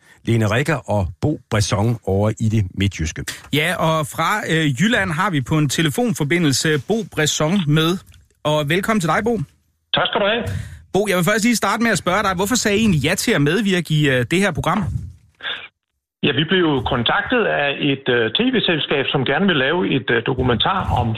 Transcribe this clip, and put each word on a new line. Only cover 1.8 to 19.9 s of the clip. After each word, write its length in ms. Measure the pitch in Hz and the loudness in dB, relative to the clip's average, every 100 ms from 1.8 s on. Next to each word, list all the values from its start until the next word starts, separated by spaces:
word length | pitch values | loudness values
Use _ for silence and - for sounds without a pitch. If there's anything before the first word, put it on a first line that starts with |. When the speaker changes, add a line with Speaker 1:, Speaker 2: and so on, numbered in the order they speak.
| 110 117 | 0 -2
Speaker 1:
over 260 | - 98 104 107 | -2 0 0 0
i 100 | 113 | 0
det 140 | 110 92 | 0 0
midtjyske. 500 | - 98 - 80 - - - - | 0 -2 -2 -6 -6 -10 -12 -4
Speaker 2:
Ja, 220 | 143 160 180 | -2 -2 0
og 320 | 160 160 147 | 0 0 -2
fra, 220 | - 165 208 - | -4 -2 -2 -2
øh, 300 | 160 156 123 | 0 0 0
Jylland 300 | 202 240 190 | 0 2 0
har 180 | 156 202 | -2 0
vi 120 | 156 | -2
på 160 | 123 160 | 0 0
en 120 | 151 | 0
telefonforbindelse 1000 | - 165 185 240 175 147 170 156 131 160 147 - | 0 0 0 0 0 0 2 2 2 0 0 0
Bo 100 | 220 202 - | -4 -2 -2
Bresson 380 | 151 - 156 202 147 | -2 0 0 2 2
med. 300 | 151 160 185 - - _ _ | 2 2 0 -6 -20 _ _
Og 260 | 147 151 147 | -2 0 0
velkommen 320 | 175 202 214 | 0 0 0
til 80 | 165 | 2
dig, 120 | 170 | 0
Bo. 100 | 220 226 139 _ _ _ _ | 0 -2 -4 _ _ _ _
Speaker 3:
Tak 140 | - 170 | -2 -2
skal 100 | - | 0
du 60 | 202 | 0
have. 100 | 233 - - - - - | 0 -4 -6 -8 -14 -4
Speaker 2:
Bo, 80 | 185 208 | 0 2
jeg 80 | 180 | 2
vil 80 | 175 | 2
først 120 | 220 | 2
lige 120 | 214 226 | 2 2
starte 200 | 202 220 | 0 0
med 80 | 233 | 0
at 60 | 196 | 0
spørge 260 | - 185 202 | 0 0 0
dig, 60 | 180 | -2
hvorfor 200 | 196 247 | 0 0
sagde 220 | 220 202 | 0 2
I 40 | |
egentlig 200 | 220 160 135 | 2 2 2
ja 40 | 196 | 0
til 160 | - | 0
at 100 | 190 | 2
medvirke 480 | 143 151 202 180 165 151 | 2 2 2 0 0 2
i, 120 | 147 | 2
øh, 160 | 127 120 | 2 0
det 80 | 170 | 0
her 80 | 196 | 0
program? 280 | 147 147 190 165 - - - _ _ - - - _ _ _ _ _ 147 | 0 -2 -2 -2 -6 -8 -14 _ _ -10 -10 -12 _ _ _ _ _ -2
Speaker 3:
Ja, 60 | 135 | 0
vi 40 | 156 | 0
blev 120 | 190 165 | 2 2
jo 40 | 139 117 | 0 0
kontaktet 480 | 131 117 170 202 254 202 156 | -2 0 -2 0 0 0 0
af 60 | 143 135 147 | -2 -2 -2
et, 120 | 139 - 120 | -2 0 0
øh, 80 | 110 - | 0 0
T 20 | 247 | 0
V-selskab, 520 | 240 - 165 - 151 131 | 0 0 0 0 -2 0
som 80 | 147 127 | -2 0
gerne 160 | 139 202 | 2 2
vil 80 | 160 131 | 2 2
lave 140 | 175 196 | 0 0